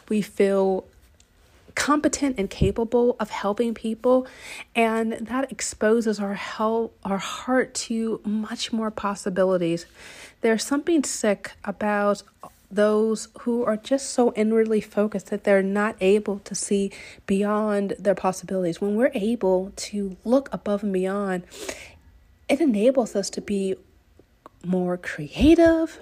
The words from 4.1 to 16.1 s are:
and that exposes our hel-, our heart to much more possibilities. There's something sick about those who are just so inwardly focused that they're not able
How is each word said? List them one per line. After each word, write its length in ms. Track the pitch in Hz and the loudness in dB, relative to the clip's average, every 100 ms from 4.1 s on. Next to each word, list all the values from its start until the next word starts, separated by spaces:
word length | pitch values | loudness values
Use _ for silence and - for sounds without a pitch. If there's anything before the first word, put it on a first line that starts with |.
| 254 254 - - - - | 2 2 -12 -18 -16 -8
and 380 | - 226 226 226 | 0 2 2 -2
that 380 | 226 220 254 269 | -4 -6 -4 -4
exposes 680 | 208 - - 214 233 226 202 | -6 -10 0 2 2 2 -2
our 160 | 196 | -4
hel-, 580 | 196 - - 220 226 226 _ | -6 -8 -4 -2 0 -4 _
our 140 | 196 196 | -4 -4
heart 540 | - - - 254 - | -4 -8 0 0 0
to 460 | - - 226 226 214 | -4 -6 -4 -2 -4
much 480 | 214 214 214 240 - | -4 -4 -4 -6 -4
more 180 | 220 220 | -2 -4
possibilities. 960 | 214 202 202 208 190 185 185 170 170 - - - - - - | -4 -6 -4 -4 0 2 2 0 -2 -6 -20 -20 -20 -20 -4
There's 240 | 226 220 | 0 0
something 400 | - 285 330 330 | 0 -2 2 2
sick 480 | 262 - 214 196 - - | 0 -2 0 0 -4 -14
about 600 | - 190 208 208 202 202 - _ - _ - | -10 -4 -2 0 2 0 -4 _ -20 _ -6
those 600 | 196 208 214 220 214 - - | 2 4 4 2 -2 -6 -8
who 220 | 247 240 | -2 -2
are 120 | 233 214 | 0 -2
just 340 | - 269 - | 0 -2 0
so 220 | - 240 | 2 2
inwardly 480 | 226 214 226 220 214 | 2 2 4 4 0
focused 480 | - - 208 202 - | -2 0 0 -2 -6
that 140 | 202 | -4
they're 180 | - 196 | 4 4
not 320 | 190 202 208 226 | 4 0 -2 0
able 400 | 190 | 4